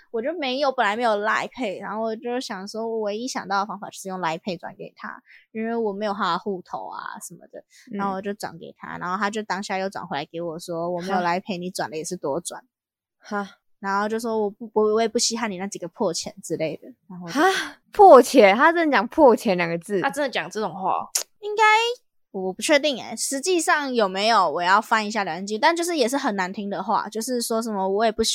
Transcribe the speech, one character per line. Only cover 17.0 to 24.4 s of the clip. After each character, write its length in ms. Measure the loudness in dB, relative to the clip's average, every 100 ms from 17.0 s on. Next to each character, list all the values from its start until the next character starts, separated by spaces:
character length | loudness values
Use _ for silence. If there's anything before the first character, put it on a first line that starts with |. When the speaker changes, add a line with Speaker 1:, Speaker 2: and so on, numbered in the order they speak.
| -18
Speaker 1:
然 120 | -14
后 80 | -6
我 40 |
就 80 | 2
Speaker 2:
哈？ 380 | 2 2 -6 -12 _
破 280 | 8 12 12
钱？ 360 | 10 8 8 8
他 160 | 4
真 140 | 4 2
的 40 | 2
讲 120 | 0
破 280 | 6 6 6
钱 200 | 2 0
两 140 | 0
个 80 | -4
字？ 240 | -2 -2
Speaker 3:
他 80 | -2
真 140 | -2
的 60 | -4
讲 200 | -4 -6
这 100 | -6
种 140 | -6
话？ 340 | -4 -2 -2 -2 -6 -8 _
Speaker 1:
应 140 | -8 2
该， 80 | 4 4 2 -4 _ _ _
我 200 | -6 -6
不 120 | -4
确 160 | 2 2
定 200 | 2 -2
欸， 160 | -8 -8
实 240 | -6 -4
际 220 | 0 0
上 320 | 2 2 2
有 140 | 2 2
没 200 | 2 4
有， 220 | 4